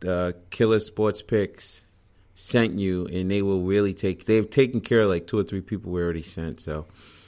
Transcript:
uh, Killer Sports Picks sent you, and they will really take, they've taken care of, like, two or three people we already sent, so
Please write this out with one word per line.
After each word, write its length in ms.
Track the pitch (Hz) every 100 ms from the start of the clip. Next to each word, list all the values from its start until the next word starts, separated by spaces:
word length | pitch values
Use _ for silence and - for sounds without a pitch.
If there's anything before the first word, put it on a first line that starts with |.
| 90
uh, 240 | 90 90 87 -
Killer 280 | - 113 110
Sports 420 | - - 107 104
Picks 600 | - 110 98 - - - _ _ _ _ _ -
sent 420 | - 120 113 101
you, 280 | 95 90 90
and 220 | 90 92
they 140 | 101
will 200 | 98 95
really 300 | 90 101 101
take, 320 | 90 98 87 -
they've 220 | 110 104
taken 320 | - 131 120
care 200 | - 117
of, 100 | 104
like, 160 | 87 -
two 100 | 107
or 60 |
three 180 | 95 98
people 300 | 90 101 90
we 100 | 90
already 220 | 87 82
sent, 380 | 78 - 82 -
so 260 | - 76 76 - - -